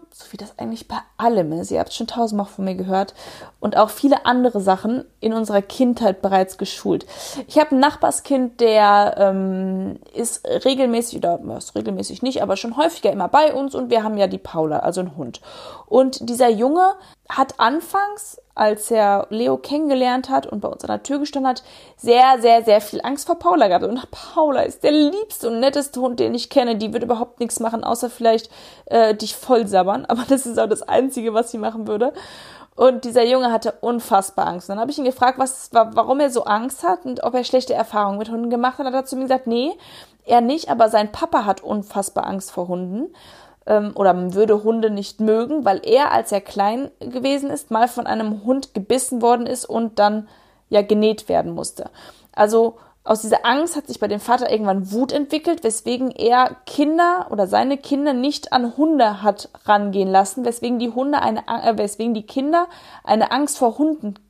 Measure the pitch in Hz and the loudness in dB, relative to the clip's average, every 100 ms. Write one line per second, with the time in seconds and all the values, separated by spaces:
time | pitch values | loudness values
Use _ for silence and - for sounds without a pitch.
0 | - - - - 202 - 233 226 - - | -14 -20 -20 -18 -18 -12 -10 -12 -12 -12
1 | - - 233 220 156 165 190 190 - - | -12 -2 0 2 0 -4 -4 -4 -4 -6
2 | 233 247 226 208 202 - 190 185 185 190 | -6 -4 -2 -2 -6 -6 -6 -4 -2 -2
3 | 196 - - - - _ 214 202 214 - | -2 -8 -20 -20 -20 _ 0 4 4 2
4 | 277 277 - 247 247 208 190 190 214 254 | 2 4 2 2 2 2 0 0 0 -4
5 | - _ 220 226 220 202 202 - 247 240 | -8 _ -4 -2 0 0 0 0 0 2
6 | 226 190 196 190 190 - 196 - 202 165 | 0 0 2 2 2 -4 -10 -6 -4 -4
7 | - - - - - 294 302 262 285 - | -4 -14 -14 -12 -2 2 2 4 2 2
8 | - - - 269 247 - 233 214 208 208 | -2 -2 -2 -2 -2 2 4 6 6 6
9 | 208 - 196 190 190 190 190 190 196 - | 4 4 2 2 -2 -2 -4 -4 -6 -10
10 | - - 233 - - - 262 269 254 233 | -10 -8 -6 -6 -4 0 0 2 0 0
11 | 233 - 170 170 - 113 - 208 214 190 | -4 -4 -2 -2 -6 -12 -10 -8 -6 -6
12 | 202 196 254 254 - 196 233 247 330 330 | -8 -6 -6 -4 -2 -4 -4 -2 -2 0
13 | - 202 180 285 311 269 277 277 247 226 | -2 -2 2 4 4 2 -4 -6 -2 0
14 | 214 208 190 190 - 170 156 147 - 180 | 0 0 0 -2 -6 -2 -2 0 -2 -4
15 | 180 151 123 - - - - - - 247 | -6 -8 -12 -14 -20 -20 -18 -20 0 2
16 | 269 262 226 240 240 208 247 330 370 381 | 4 0 -6 2 2 4 2 4 2 0
17 | - _ - - 269 - 226 302 - 392 | -8 _ -6 -2 -2 0 0 0 -2 -2
18 | 403 415 - - _ - 214 214 - 226 | -2 -6 -16 -20 _ 0 0 0 0 2
19 | 202 202 - 214 254 262 - 294 311 262 | 4 2 0 -2 -2 -2 -2 -4 0 0
20 | 247 254 262 269 - 208 208 - - 208 | 0 -2 -2 -4 -2 -6 -8 -8 -6 -6
21 | - 277 294 277 262 247 - - - _ | -4 -4 -4 -2 -2 -4 -8 -20 -20 _
22 | 233 240 262 262 233 233 220 208 214 - | 4 6 6 6 6 4 6 2 2 -6
23 | 240 277 - 330 349 349 208 170 190 247 | -6 -6 -4 -2 2 4 4 2 0 -6
24 | - - - - 302 254 - - - 302 | -10 -16 -6 0 2 2 0 0 2 4
25 | 294 392 427 - 233 226 269 285 277 254 | 4 0 -6 -6 -6 0 0 0 -4 -4
26 | 254 240 226 233 - 285 240 214 214 226 | -4 0 -2 -2 -2 0 2 0 -4 -4
27 | 233 226 240 - 233 - 226 226 - 233 | -2 -2 -4 -6 -6 -4 -4 -4 -4 -2
28 | 247 - 233 226 - - - - - 233 | -4 0 2 2 -2 -18 -20 -20 0 4
29 | 220 214 214 - - 233 208 196 185 233 | 4 2 -6 -8 0 2 4 2 2 0
30 | - 233 240 269 254 226 220 214 - - | -2 -2 2 0 0 -2 0 -2 0 0
31 | 262 254 226 220 240 226 220 220 214 214 | 0 -2 -2 -2 -2 -4 -6 -6 -6 -2
32 | 247 359 - - - - - - 254 240 | -2 -2 -14 -20 -20 -20 -16 4 4 4
33 | 240 240 233 262 247 226 226 - 233 240 | 0 2 4 4 2 0 -2 -4 -4 -4
34 | - 196 190 - 160 175 - 202 254 302 | 2 2 2 -2 -2 -4 -8 -6 -4 -2
35 | 262 247 247 262 262 - - 233 220 226 | -4 2 2 2 -2 -4 0 2 4 2
36 | 226 269 285 240 - 208 254 - 339 349 | 2 2 2 0 0 -2 -2 -4 -2 -2
37 | 262 247 240 247 240 254 254 - 226 208 | -4 -6 -2 -2 2 0 2 -2 -2 -2
38 | 202 202 220 226 233 240 247 262 269 262 | -2 -2 -6 -6 -2 0 -2 -2 -4 -4
39 | 262 262 262 262 247 233 285 392 - - | -4 -6 0 0 0 -2 -2 -6 -14 -20
40 | - _ - 240 233 311 - 233 220 220 | -20 _ 2 4 4 0 -2 2 4 4
41 | 208 - 330 294 202 190 - 208 196 202 | 0 -4 -2 0 0 -2 -4 -6 -4 -6
42 | 196 - - 190 - - 180 180 180 202 | -4 -4 -4 -6 -8 -8 -6 -6 -6 -8
43 | 349 - - - - _ - 214 208 - | -8 -12 -20 -20 -20 _ 0 0 0 2
44 | 190 180 180 185 220 208 214 226 220 202 | 2 2 0 2 2 2 0 0 0 -2
45 | 196 - 214 220 247 311 220 190 - 254 | -6 -2 0 2 0 -2 0 0 2 2
46 | 294 226 226 196 196 208 202 240 277 - | 4 0 0 -4 -4 -2 0 -2 -6 -12
47 | 208 247 262 277 277 294 - 220 240 240 | -10 -4 -2 -2 -2 -8 -4 0 0 0
48 | - 220 214 214 214 269 269 214 190 247 | -4 -2 -2 -4 -2 -2 -2 -8 0 0
49 | - 247 233 240 240 247 - 226 226 220 | 0 0 2 2 0 -6 -4 -4 -2 2
50 | 208 214 214 _ _ _ _ 208 202 208 | 2 2 -6 _ _ _ _ 0 4 4
51 | 214 214 - 170 165 170 - - - - | 2 0 0 0 -2 -6 -10 -12 -16 -18
52 | - - _ - 214 226 226 - _ _ | -20 -20 _ 0 4 4 2 -2 _ _
53 | - 220 220 247 233 269 339 302 - 240 | -2 -2 2 0 2 0 0 -4 -10 -6
54 | 208 208 - 247 254 220 208 196 190 220 | -4 -4 0 0 2 0 0 -2 -2 -2
55 | 262 294 285 311 330 330 226 - 233 247 | -2 -2 -2 -2 -2 -2 -2 -4 -4 -4
56 | 254 - 226 247 254 - - - 294 330 | -4 -2 2 4 2 -2 -6 0 2 4
57 | 349 359 - 208 190 208 247 277 - 277 | 2 2 -2 -2 0 2 0 -2 -4 -2
58 | 294 247 269 294 - 254 240 247 311 302 | 0 0 -2 -4 -2 -2 0 0 2 4
59 | 220 202 214 202 - - - 208 202 196 | 2 2 -2 -2 -6 -8 0 2 2 -2
60 | 190 190 196 - 240 233 240 240 240 226 | 2 4 2 -2 -6 -4 -4 -2 -2 -2
61 | 277 294 226 220 - 233 - 214 208 - | -2 0 0 -2 -6 -2 -2 0 -2 -4
62 | 233 220 214 269 277 339 349 - - - | -4 -4 -6 -4 0 0 0 -8 -20 -12
63 | - 220 - 254 285 - 240 220 302 302 | 0 2 2 0 -2 0 0 2 0 -2
64 | 208 196 _ | -8 -12 _